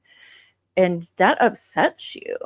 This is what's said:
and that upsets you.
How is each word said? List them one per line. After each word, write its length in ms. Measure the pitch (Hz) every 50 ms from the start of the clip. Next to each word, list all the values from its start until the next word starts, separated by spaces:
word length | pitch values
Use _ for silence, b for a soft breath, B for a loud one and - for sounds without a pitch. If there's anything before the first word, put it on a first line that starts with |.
| b b b b b b b b b b b b _ _ _
and 320 | - 185 180 180 170 170 - _
that 240 | - 190 196 269 - -
upsets 720 | 240 226 - - - - - 160 302 - - - - -
you. 220 | - - - - - -